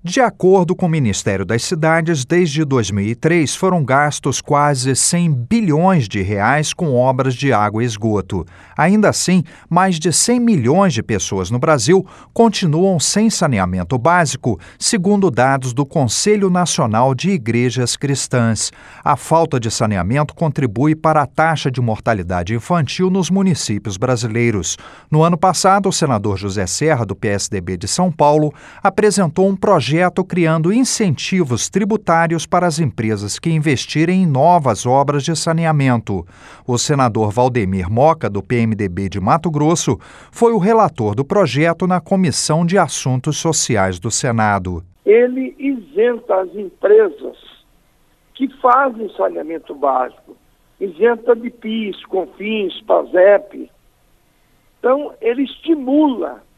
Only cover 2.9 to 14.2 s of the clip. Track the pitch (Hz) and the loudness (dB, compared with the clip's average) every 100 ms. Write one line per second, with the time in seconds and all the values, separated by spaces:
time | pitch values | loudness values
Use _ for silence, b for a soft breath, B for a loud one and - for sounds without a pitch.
2.9 | 104 101 117 160 170 143 - 190 180 131 | -2 -2 -2 0 2 0 0 0 0 2
3.9 | 135 147 - 147 131 - 147 147 139 131 | 2 2 -2 -4 -4 -2 0 2 0 0
4.9 | 127 - 175 170 135 120 233 208 147 185 | 0 0 0 0 0 0 0 2 2 4
5.9 | 185 107 104 92 104 104 143 156 - 165 | 2 0 -2 -2 0 2 0 -2 -4 -2
6.9 | 123 127 131 131 123 139 110 104 107 120 | 0 2 0 -2 -2 0 2 2 0 -4
7.9 | 107 113 104 92 95 78 B B B 156 | -2 -2 -2 -2 -6 -6 B B B 2
8.9 | 214 202 - - 185 - B B 170 190 | 4 2 2 0 0 0 B B 0 2
9.9 | 170 170 - - 247 240 196 113 170 196 | 0 0 0 0 2 2 2 2 2 2
10.9 | 113 - 107 - 98 90 120 160 151 110 | 0 -2 -4 -2 -4 -2 -2 2 0 4
11.9 | 190 185 B B - 233 - 185 151 190 | 2 2 B B 2 2 2 0 2 2
12.9 | 180 - 202 220 - 165 113 92 92 87 | 0 0 0 0 0 0 0 0 -2 -2
13.9 | 131 120 175 | 0 2 2